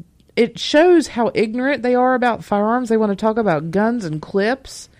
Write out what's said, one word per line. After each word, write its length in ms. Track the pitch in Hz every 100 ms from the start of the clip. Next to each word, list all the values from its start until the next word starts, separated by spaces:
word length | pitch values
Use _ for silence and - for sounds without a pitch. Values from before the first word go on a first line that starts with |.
| - _ _ -
it 220 | 226 -
shows 480 | - 294 359 339 -
how 240 | 226 220
ignorant 480 | - 226 240 262 262
they 120 | 247
are 200 | 247 254
about 300 | 254 240 208
firearms. 460 | - 202 214 247 233
They 80 | 220
wanna 180 | 214 196
talk 220 | 220 220
about 320 | 208 151 160
guns 340 | 185 220 240
and 160 | 175 156
clips. 680 | - 196 208 262 - - -